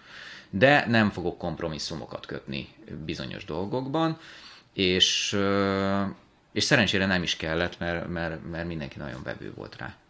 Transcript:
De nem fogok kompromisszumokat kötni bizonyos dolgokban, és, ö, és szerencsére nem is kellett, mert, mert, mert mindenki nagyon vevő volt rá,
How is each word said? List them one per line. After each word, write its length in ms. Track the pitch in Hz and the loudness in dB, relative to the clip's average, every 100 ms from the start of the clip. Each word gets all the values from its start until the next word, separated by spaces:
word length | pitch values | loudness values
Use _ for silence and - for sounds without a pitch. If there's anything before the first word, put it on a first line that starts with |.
| - - - - - | -20 -18 -16 -18 -6
De 340 | 98 131 147 101 | 6 8 8 6
nem 220 | 113 107 | 4 4
fogok 280 | 95 85 - | 2 -2 -2
kompromisszumokat 880 | 87 80 85 78 - 80 58 - - | -6 -4 -4 -4 -6 -8 -8 -10 -10
kötni 420 | 69 - 67 - - - - | -10 -6 -8 -8 -14 -14 -10
bizonyos 400 | 80 80 65 50 | -8 -6 -8 -10
dolgokban, 760 | - 78 101 127 131 151 165 160 - - - - _ | -6 -4 -2 -4 -2 0 2 0 -10 -20 -20 -20 _
és, 600 | - 92 92 - - - | 2 4 6 4 2 0
ö, 680 | 101 98 101 98 98 98 98 98 - - _ _ | 2 4 4 4 2 2 0 -2 -6 -16 _ _
és 120 | 107 | -2
szerencsére 420 | - 139 98 98 95 | 4 4 4 4 4
nem 160 | 92 | 2
is 140 | 80 - | 0 -2
kellett, 420 | 80 80 85 - | -2 0 0 -2
mert, 300 | 85 85 87 | -4 -2 -4
mert, 420 | 87 85 80 - | -4 -4 -6 -8
mert 160 | 82 85 | -8 -6
mindenki 320 | 80 69 71 | -6 -8 -8
nagyon 240 | 71 64 | -10 -8
vevő 280 | 64 55 50 | -10 -10 -12
volt 220 | - 50 - | -12 -14 -12
rá, 160 | 60 - | -12 -14